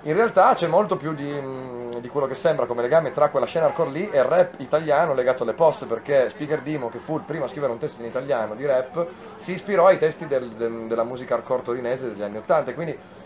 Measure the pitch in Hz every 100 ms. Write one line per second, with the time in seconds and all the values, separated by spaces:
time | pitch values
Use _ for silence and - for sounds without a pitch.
0 | 151 170 233 185 220 - 170 170 202 185
1 | 147 151 143 143 135 131 131 120 120 120
2 | 120 143 131 131 170 147 120 120 123 160
3 | 147 - 147 139 143 170 151 - 151 139
4 | 208 143 120 175 180 - 131 151 156 143
5 | 165 135 123 131 117 110 160 143 120 113
6 | - 139 117 - 147 151 131 151 117 117
7 | - 156 - 156 127 147 131 117 151 -
8 | 117 127 139 123 107 110 143 127 - 170
9 | 170 - - - - 180 - 190 185 185
10 | 156 - 156 135 120 110 117 117 113 113
11 | 117 123 117 117 - 127 123 123 120 127
12 | 123 101 104 107 110 160 131 131 165 123
13 | - -